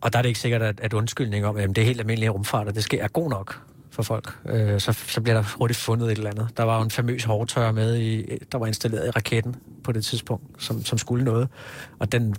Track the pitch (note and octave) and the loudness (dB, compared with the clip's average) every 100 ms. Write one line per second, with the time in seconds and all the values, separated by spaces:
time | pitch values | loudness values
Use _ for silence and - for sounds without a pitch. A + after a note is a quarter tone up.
0 | A#2 A#2 B2 A#2 A#2+ A#2 A2 G#2 A2 A2 | 0 2 2 0 0 2 0 -2 -2 0
1 | A2+ - B2 G2+ G#2 G#2+ G2 G2 A2 B2 | 0 0 0 0 0 0 0 4 4 4
2 | A2 A2+ A2 G2 G2+ A2+ G#2 G#2+ G#2 G2+ | 0 0 2 0 0 0 0 -2 0 0
3 | G#2 - E3 G#2 G2 - - - - - | 0 0 0 -2 -6 -12 -18 -20 -10 -6
4 | A2 A2 - - - A2 G#2+ G2+ - A2 | -2 -4 -6 -12 -2 2 4 2 2 -2
5 | - - A2+ A2 G#2 - A#2 A#2 - A2+ | -2 -2 2 2 2 0 0 0 0 0
6 | A#2 G#2+ G#2+ G#2+ A2+ - A2+ A2+ A2+ - | 2 0 -2 -2 -4 0 2 2 2 0
7 | A#2+ B2 A2 G#2+ A2+ - A#2 A2 A2 A#2 | 0 0 0 0 0 0 2 2 2 2
8 | A2+ A2 - - - C3 A2+ A2 A#2+ A2 | 2 0 -2 -8 -6 -2 -2 0 0 0
9 | F#2 A2+ G#2 A2+ A2+ B2 - - - A2+ | 0 -2 0 0 0 -6 -12 -8 -4 -2
10 | G#2+ A#2+ - - - - - A2+ G#2 A2+ | -2 -4 -4 -6 -6 -12 -6 -4 -2 -2
11 | - A#2+ B2+ A2+ B2 - - - - - | 0 2 4 4 2 -2 -14 -16 -16 -6
12 | G#2 A#2+ A2+ | 0 2 2